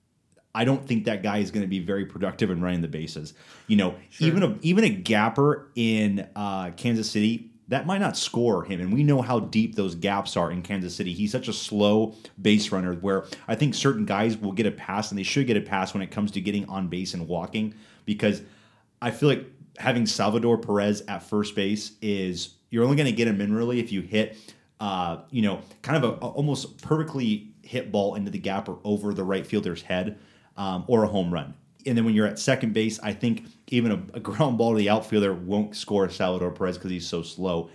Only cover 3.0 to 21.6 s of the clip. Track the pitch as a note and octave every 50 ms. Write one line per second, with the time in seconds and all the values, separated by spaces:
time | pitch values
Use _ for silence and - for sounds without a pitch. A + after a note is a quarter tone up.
3 | D#2+ D2+ - D#2 D2+ D#2 - - - - - - - - G#2+ G#2 F#2+ F2+ F2 -
4 | - - - - D#3 D#3+ E3 G3 F#3 D3 - - - D#3+ F3+ G#3 A3+ D#3+ G#2 F#2
5 | F2 - A2 G#2 G#2+ A2+ - - C#3 D3 D3 - - - - A#2+ A#2 A2+ A2 G#2+
6 | G#2+ G#2 G2 G2 F#2 - - G#2 G#2 G2+ G2 F#2+ F#2 F2 E2+ - - B2 A#2 A2
7 | G#2+ G#2+ - G#2+ G#2+ A2 A#2 A2+ - - - _ _ - B2 C3+ - D#3+ G3 G3
8 | G3+ C#3+ - - - - - A#2 A#2+ A#2+ G#2 F2 D#2+ F2+ G2 F2 F2+ F#2 G#2 C3+
9 | D3 C#3+ C#3+ C3 B2 - B2 A#2 G2 - - A2 A2+ A2 G#2+ G#2 G2 F#2+ E2 E2
10 | F2 G2 G2 G2+ F#2+ - - G#2 E2+ D#2 F2 F2+ F2 - G2+ F#2+ F2+ F2 F2 -
11 | - F2+ F2 E2+ G#2+ G#2 - B2+ B2+ A2+ G#2 - - - A2 G#2 G#2 G#2 G#2 A2
12 | A2 A2 - - - - - - F#2+ G#2+ G#2 G#2+ G#2 - G#2 F#2+ F#2 F2+ F2 E2+
13 | F2+ G2 G2 F#2+ - - - - - - A2+ A2 D3+ C#3 G#2+ - - C#3 C3+ A2
14 | G#2+ G#2 G2+ G2+ A2 A#2 A2 G#2+ G#2+ G2 F#2+ F#2 A2 G2+ G2+ - - - F#2+ G#2
15 | G#2+ - G2+ G2 F#2+ - - C#3+ C3+ A#2+ A2+ G2+ - - G2+ F#2+ F#2+ - - G2+
16 | F#2+ F2+ - G#2+ G#2 G2+ - G2+ F2+ G#2 G2+ G#2 G2 - G2 G2 F#2+ E2+ E2+ F2+
17 | F#2 F2 - F2+ E2+ D#2 F2+ E2+ E2+ F#2 - A2 A2 G#2+ - - - - - -
18 | _ - G#2 G#2 - G#2+ G2 - - - - - - _ _ _ _ _ _ _
19 | - - - - D3 C#3+ B2+ - - - - - - - - - - C3 B2 A#2+
20 | A2+ G#2 - - G2+ G#2 G#2+ A#2 A2+ A#2 A#2 A2 A2+ - G2+ G2+ G2+ G#2 G#2 G#2
21 | - - G2+ F2+ - - G#3+ G#3 G#3 G#3 - G#3